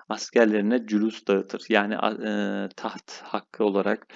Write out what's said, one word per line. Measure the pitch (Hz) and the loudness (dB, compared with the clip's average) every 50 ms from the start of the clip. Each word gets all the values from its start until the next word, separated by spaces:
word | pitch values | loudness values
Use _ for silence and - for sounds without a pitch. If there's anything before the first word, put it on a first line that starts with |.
| - - | -10 -10
askerlerine | 110 101 - - - 120 117 110 107 107 101 107 120 127 113 | -8 -8 -4 2 4 6 6 6 4 2 2 2 0 0 0
cülüs | 104 107 104 107 110 107 - - | 0 0 0 0 0 -2 -4 -2
dağıtır. | - 101 98 98 - - 101 - - | 0 0 0 0 -4 -10 -10 -2 0
Yani, | 110 104 101 104 107 | 2 2 2 0 -2
a-, | - - 107 110 - - 107 | -2 -2 -2 -2 -4 -4 -4
e, | 104 104 101 98 98 101 98 98 - | -2 -2 -2 -2 -4 -6 -6 -8 -10
taht | - - 110 - - - - - - - | -10 -10 -10 -10 -12 -16 -18 -18 -18 -12
hakkı | - - 104 - _ - - 110 | -8 -8 -8 -8 _ -4 0 0
olarak, | 104 95 98 92 104 107 - - _ - | 2 2 2 0 0 -2 -4 -6 _ -20